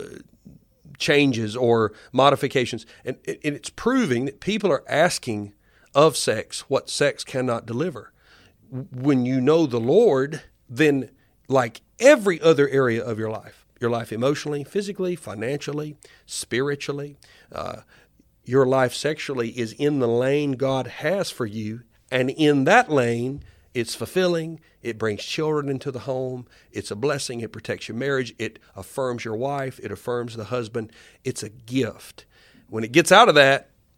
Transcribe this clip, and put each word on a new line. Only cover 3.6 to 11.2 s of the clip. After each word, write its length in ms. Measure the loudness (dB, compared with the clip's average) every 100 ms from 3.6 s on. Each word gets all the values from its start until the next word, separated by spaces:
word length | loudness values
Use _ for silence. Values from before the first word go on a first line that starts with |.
| -12
proving 560 | -6 0 0 2 0 -2
that 140 | -6
people 320 | -4 -2 0
are 120 | -2 0
asking 640 | 2 2 0 -6 -6 -8 -14 _ _ _
of 220 | 4 4 4
sex 440 | -2 -2 -4 -12 -2
what 180 | -2 -2
sex 340 | 0 0 -2
cannot 440 | -8 -4 -2 -4 -4
deliver. 460 | -6 -6 -6 -18 _ _ _ _ _ _
W-, 180 | -14 -12
when 340 | -4 2 2 2
you 140 | 2
know 260 | 4 4 2
the 140 | 0
Lord, 600 | 4 6 6 4 0 -6 -14 _ _
then 400 | 2 2 2 -2 _